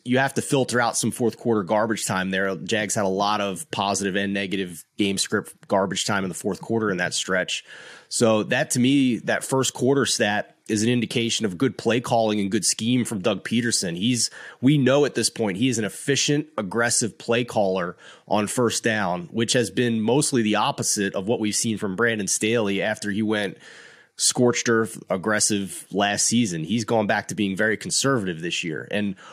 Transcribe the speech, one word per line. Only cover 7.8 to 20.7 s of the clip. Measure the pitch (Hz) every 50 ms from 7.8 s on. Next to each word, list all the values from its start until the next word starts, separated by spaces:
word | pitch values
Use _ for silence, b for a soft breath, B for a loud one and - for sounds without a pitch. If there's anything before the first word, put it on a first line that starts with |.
| B B B B B B
So | B - 120 113 110 110 104
that, | 92 120 127 156 156
to | - 127
me, | 120 127 139 143 135 127 117 98
that | - - 113 87 -
first | - - 131 131 - -
quarter | - 123 123 139 139 127
stat | - - - 120 104 104 104 98 - - _ _
is | - 107 107 107
an | 117
indication | 123 123 113 - - 131 113 117 110 - 113
of | 107 90 85
good | 135 127 107
play | - - 117 110 123
calling | 123 - 131 117 113 107 107 104
and | 98 98
good | 98 110 90
scheme | - - - 110 117 123 127 117
from | - 117 98
Doug | 90 117 104 92 -
Peterson. | - 110 117 120 120 107 - - 90 85
He's, | 85 95 120 127 117 110 - B B B B B B
we | B 131 156 147
know | 131 123 131 143 147
at | 131 -
this | 127 113 -
point, | - - 117 104 92 95
he | 123 135
is | 120 107
an | 110
efficient, | 98 - - - - 139 131 - - 147 147 151 151 -
aggressive | - 110 92 92 113 117 120 120 - 131 107 - -
play | - - 117 117 127
caller | 120 - 117 104 95 92 95 87 87 87 B B B B B B B
on | - 107 104
first | 95 - - 123 113 - - -
down, | 117 110 107 104 90 87 90 87 80 -
which | 110 120 107 -
has | 131 120 98
been | 92 110 123 120 113 113
mostly | 107 110 120 143 143 - - 127 113
the | 107 104
opposite | 101 110 131